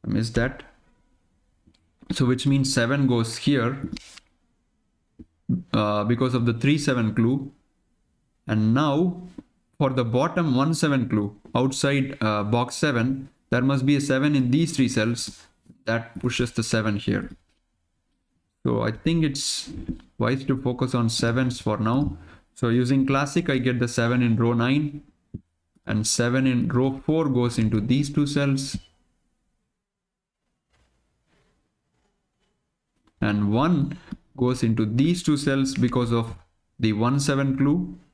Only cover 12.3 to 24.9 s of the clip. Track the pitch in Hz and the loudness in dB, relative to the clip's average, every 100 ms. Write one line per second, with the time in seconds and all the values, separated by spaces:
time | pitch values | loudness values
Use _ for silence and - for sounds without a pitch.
12.3 | 104 104 120 127 - 151 123 120 135 - | 0 0 0 0 -2 0 0 0 -2 -8
13.3 | _ _ 123 131 139 131 143 143 131 147 | _ _ 0 2 2 2 2 2 2 4
14.3 | 147 123 135 165 - 123 117 110 117 - | 2 4 2 2 2 2 2 0 0 -6
15.3 | - - _ _ - - 113 113 - 123 | -12 -20 _ _ -12 -2 -2 -4 -6 -4
16.3 | - 123 - 110 113 107 104 - 98 - | -2 -2 -2 -2 0 0 -2 -2 -2 -4
17.3 | - _ _ _ _ _ _ _ _ _ | -14 _ _ _ _ _ _ _ _ _
18.3 | _ _ _ 127 117 113 113 - 165 156 | _ _ _ -2 0 -2 -2 0 0 0
19.3 | 139 - - - - - - - _ 117 | -2 -6 -6 -8 -12 -10 -12 -14 _ -2
20.3 | 135 135 127 123 123 127 123 113 113 117 | -2 -2 -2 -2 -2 -2 0 0 0 0
21.3 | 117 127 120 - 104 110 127 147 - - | 0 -2 -2 -4 -2 0 0 -2 -4 -16
22.3 | - _ - 120 117 123 135 135 135 143 | -20 _ -4 0 2 2 2 2 0 0
23.3 | 175 170 135 123 123 120 120 117 123 120 | -2 0 0 0 0 -2 0 2 2 2
24.3 | 113 117 117 120 139 151 | 2 2 2 2 2 0